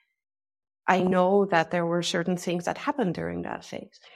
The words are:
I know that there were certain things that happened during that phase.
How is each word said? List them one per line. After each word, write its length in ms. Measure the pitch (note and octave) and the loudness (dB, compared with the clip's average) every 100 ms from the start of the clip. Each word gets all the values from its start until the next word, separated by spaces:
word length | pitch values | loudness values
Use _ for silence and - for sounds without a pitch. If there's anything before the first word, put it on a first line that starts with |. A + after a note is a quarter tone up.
| _ _ _ _ _ _ _ _ - | _ _ _ _ _ _ _ _ 0
I 160 | F#3 | 2
know 420 | F#3 F#3 F3+ G3+ G3 | 4 4 4 4 4
that 240 | E3 D#3+ | 2 2
there 140 | F3 | 0
were 180 | E3+ F3 | 0 0
certain 340 | E3+ F3+ F3 F3 | 0 -2 -2 -2
things 280 | - F3 | -2 -4
that 140 | F3 E3 | -4 -4
happened 360 | - C#4+ F#3 | -4 -2 -2
during 280 | D#3+ E3 F2 | -2 -6 -6
that 220 | G#1 - | -6 -8
phase. 360 | - - - _ - | -10 -14 -16 _ -20